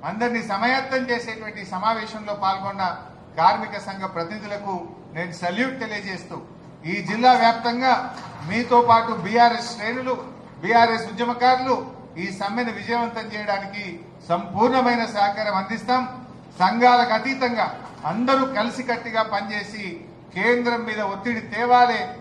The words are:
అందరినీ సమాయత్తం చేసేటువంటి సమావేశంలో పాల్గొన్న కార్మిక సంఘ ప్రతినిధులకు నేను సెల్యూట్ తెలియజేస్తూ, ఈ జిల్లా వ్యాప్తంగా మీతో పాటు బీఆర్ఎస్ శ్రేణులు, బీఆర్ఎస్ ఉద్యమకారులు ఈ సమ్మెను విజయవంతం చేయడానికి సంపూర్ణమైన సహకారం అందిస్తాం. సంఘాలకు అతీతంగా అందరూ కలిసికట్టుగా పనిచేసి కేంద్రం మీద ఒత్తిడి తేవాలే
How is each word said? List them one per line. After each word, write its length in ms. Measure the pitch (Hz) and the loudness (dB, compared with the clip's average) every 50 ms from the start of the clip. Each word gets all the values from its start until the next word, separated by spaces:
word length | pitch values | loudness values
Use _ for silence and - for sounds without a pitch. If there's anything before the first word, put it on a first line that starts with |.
| - 151 | -6 -6
అందరినీ 340 | 190 220 240 240 240 240 214 - 202 | -4 -2 -2 0 0 -2 -2 -2 -2
సమాయత్తం 500 | 196 214 240 262 269 262 269 269 262 254 247 | 0 2 2 2 0 -2 -2 -2 -2 -2 -2
చేసేటువంటి 520 | 240 240 240 240 220 214 220 214 214 214 196 185 185 | -4 -4 -4 -8 -10 -10 -10 -12 -12 -12 -12 -8 -6
సమావేశంలో 600 | 185 190 220 226 220 214 214 214 220 208 208 208 202 196 | -2 0 0 0 0 -4 -8 -10 -12 -8 -8 -6 -2 0
పాల్గొన్న 400 | 190 196 190 196 202 202 196 190 180 165 - - - - - - - - 156 | -2 -2 -2 -4 -8 -4 -2 -4 -4 -4 -6 -12 -18 -20 -20 -20 -14 -4 4
కార్మిక 380 | 165 185 208 208 214 - 214 202 196 | 4 4 4 4 -2 -8 -8 -10 -10
సంఘ 160 | - 190 190 190 180 170 | -10 -10 -8 -8 -8 -6
ప్రతినిధులకు 600 | 170 170 170 208 214 208 208 202 202 202 202 190 175 170 - - - - - - | -6 -6 -6 -6 -10 -10 -8 -8 -8 -6 -6 -6 -6 -8 -10 -14 -16 -18 -12 -10
నేను 160 | 156 175 180 165 - 180 | -8 -8 -8 -8 -6 -4
సెల్యూట్ 340 | 175 180 208 247 262 262 247 226 | -4 0 0 -2 -2 -2 -6 -8
తెలియజేస్తూ, 540 | 220 208 202 190 196 190 175 180 - 175 139 - - - - - - - - - 156 185 | -8 -8 -8 -8 -8 -10 -10 -10 -12 -12 -14 -14 -16 -20 -20 -20 -20 -20 -14 -8 -6 -6
ఈ 20 | 208 180 156 | -6 -4 -4
జిల్లా 240 | 202 226 240 254 247 233 226 | -2 4 6 6 6 8 6
వ్యాప్తంగా 500 | 233 233 233 - 240 233 247 254 262 240 214 - - - - - - - - 147 156 | 4 4 4 0 -2 -2 2 4 4 4 2 2 -6 -10 -12 -14 -14 -14 -12 -8 -4
మీతో 300 | 196 226 247 240 254 240 247 233 | -2 -2 0 4 6 6 8 8
పాటు 220 | 226 226 226 226 226 185 170 | 6 6 6 2 -4 -4 -4
బీఆర్ఎస్ 480 | 190 214 240 240 233 233 - - - 233 | 0 4 6 6 6 6 2 -4 -8 -8
శ్రేణులు, 400 | 220 208 220 240 254 254 254 247 - - - - - - - - - - | -6 -6 -4 -4 -4 -4 -4 -4 -4 -6 -14 -16 -18 -20 -20 -18 -10 -4
బీఆర్ఎస్ 460 | 190 226 233 233 226 226 214 - - - | 4 6 6 6 6 4 -2 -4 -6 -4
ఉద్యమకారులు 640 | 190 240 240 240 240 247 254 254 254 262 269 254 - - - - - - - - 156 180 | -4 -2 -2 -2 2 4 4 4 4 4 0 0 -2 -2 -8 -14 -16 -18 -16 -10 -8 -8
ఈ 40 | 196 190 - | -8 -6 -4
సమ్మెను 320 | 202 202 214 233 247 233 220 233 | -6 -4 -2 -2 -4 -4 -4 -8
విజయవంతం 480 | 214 - 233 240 233 233 214 226 220 208 208 | -6 -2 -2 -2 -2 -2 -4 -8 -8 -8 -8
చేయడానికి 520 | 214 208 208 202 196 196 190 196 208 202 180 170 - - - - - - - | -8 -2 -2 -2 -2 -2 -8 -10 -10 -10 -10 -10 -12 -16 -18 -20 -20 -4 -2
సంపూర్ణమైన 720 | 170 175 202 - - 202 220 254 254 262 254 240 240 233 226 220 - | -2 -2 -2 -4 0 2 2 4 4 4 4 4 2 2 0 -2 2
సహకారం 400 | 208 202 202 202 208 220 208 202 190 | 2 2 2 2 0 -2 0 0 -2
అందిస్తాం. 420 | 196 - 226 214 - - 254 254 254 - - - - - - - - - - - | -2 -2 -6 -6 0 0 2 2 2 -2 -8 -12 -14 -16 -18 -20 -20 -20 -2 2
సంఘాలకు 540 | 180 196 220 233 240 247 247 247 240 - 220 220 | 2 2 4 6 6 8 8 8 6 4 2 0
అతీతంగా 480 | 220 262 269 262 262 240 233 220 190 170 - - - - - - - 151 170 | 0 -2 -2 0 0 -2 0 0 -2 -2 -4 -10 -14 -16 -18 -8 -6 -4 -2
అందరూ 320 | 220 247 254 269 262 262 262 - 208 | -2 2 2 4 2 2 0 0 -2
కలిసికట్టుగా 640 | 220 233 - - 247 - 233 233 - 240 220 220 220 220 208 | -2 -2 -2 -6 -4 -4 -4 -4 -4 -4 0 0 0 0 0
పనిచేసి 500 | 202 202 214 214 208 196 - 214 214 208 185 170 165 - - - - - - - | -4 -4 -4 -6 -6 -6 -8 -10 -10 -10 -10 -10 -10 -14 -18 -20 -20 -20 -10 -6
కేంద్రం 440 | 175 202 233 247 240 240 240 233 233 220 220 | -2 2 2 2 2 2 0 -2 -2 -2 -4
మీద 120 | 214 214 208 196 196 | -4 -4 -4 -4 -4
ఒత్తిడి 280 | 190 - 240 240 226 - - 208 | -4 -4 -4 -4 -4 -6 -8 -4
తేవాలే 480 | 214 240 240 247 247 247 247 - - - - - - | -2 2 6 6 8 8 6 4 0 -4 -6 -8 -14